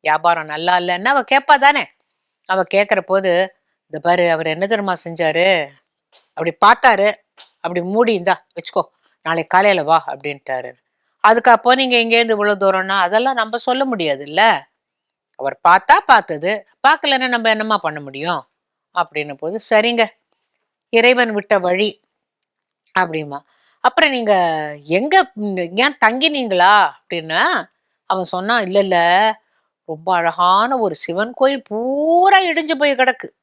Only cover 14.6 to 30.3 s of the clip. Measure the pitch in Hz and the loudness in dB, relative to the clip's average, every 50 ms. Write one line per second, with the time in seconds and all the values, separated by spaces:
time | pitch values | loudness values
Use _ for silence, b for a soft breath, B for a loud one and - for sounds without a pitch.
14.6 | 131 _ _ _ _ _ _ _ _ _ _ _ _ _ _ _ 131 139 139 _ | -4 _ _ _ _ _ _ _ _ _ _ _ _ _ _ _ -8 -8 -8 _
15.6 | _ 175 175 190 - - 294 381 - - 262 220 190 - 165 147 151 185 214 208 | _ 4 4 4 4 4 2 2 4 4 4 4 4 -2 -10 -6 -4 -4 -4 -4
16.6 | - _ _ _ - 180 302 208 - 294 269 262 262 254 247 233 226 226 220 214 | -8 _ _ _ 2 2 2 2 0 -2 -2 0 -2 -2 -2 -2 0 0 0 0
17.6 | 214 220 214 202 - 160 151 151 147 139 135 139 147 170 175 147 - _ _ _ | 0 -2 -2 -2 -2 -6 -8 -8 -14 -14 -12 -8 -6 -4 -6 -6 -8 _ _ _
18.6 | _ _ _ _ _ _ _ 180 170 170 _ 151 147 147 143 135 - 160 196 220 | _ _ _ _ _ _ _ -6 -6 -4 _ -8 -8 -8 -10 -10 -10 -8 -8 -8
19.6 | - - 226 214 214 240 240 233 226 202 _ _ _ _ _ _ _ _ _ _ | -4 0 0 2 2 2 0 0 -2 -2 _ _ _ _ _ _ _ _ _ _
20.6 | _ _ _ _ _ _ - 226 233 247 254 247 247 226 214 208 202 _ 220 196 | _ _ _ _ _ _ 0 2 4 4 4 4 2 0 -2 -6 -2 _ 0 0
21.6 | 180 180 180 185 208 214 - _ _ _ _ _ _ _ _ _ _ _ _ _ | 2 0 0 0 -2 -4 -4 _ _ _ _ _ _ _ _ _ _ _ _ _
22.6 | _ _ _ _ _ _ _ 185 185 170 160 160 151 147 143 143 _ _ _ _ | _ _ _ _ _ _ _ -4 -4 -2 -4 -8 -8 -8 -12 -14 _ _ _ _
23.6 | _ _ _ _ _ 247 - 359 320 294 269 247 233 208 208 185 175 165 160 156 | _ _ _ _ _ -2 2 2 0 0 0 -2 0 0 2 2 2 0 -2 -4
24.6 | 151 151 147 147 143 147 165 185 240 302 359 381 320 254 _ 208 208 208 196 185 | -6 -8 -10 -14 -6 -2 -2 -2 0 2 2 2 2 2 _ -10 -8 -6 -4 -6
25.6 | 175 170 180 208 247 294 277 _ - 220 226 262 285 320 302 285 254 220 190 180 | -6 -6 -2 -2 -2 -2 -2 _ 0 0 0 0 -2 -2 -2 -2 -4 -2 0 4
26.6 | 175 185 208 208 190 151 - _ _ _ - 170 160 160 160 175 233 330 370 214 | 4 6 6 6 4 2 -2 _ _ _ -10 -8 -6 -4 -2 0 0 0 -2 -4
27.6 | - _ _ _ _ _ _ _ _ _ 190 190 180 175 - 180 185 208 240 240 | -6 _ _ _ _ _ _ _ _ _ -4 -4 -4 -6 -6 -8 -4 -2 -2 -2
28.6 | 208 185 185 202 196 190 185 170 170 170 175 185 214 220 214 _ _ _ _ _ | -2 0 0 0 0 2 0 2 2 4 4 4 2 2 -2 _ _ _ _ _
29.6 | _ _ _ _ _ - 160 151 165 180 185 175 170 165 | _ _ _ _ _ -14 -14 -10 -4 -2 -2 0 0 -2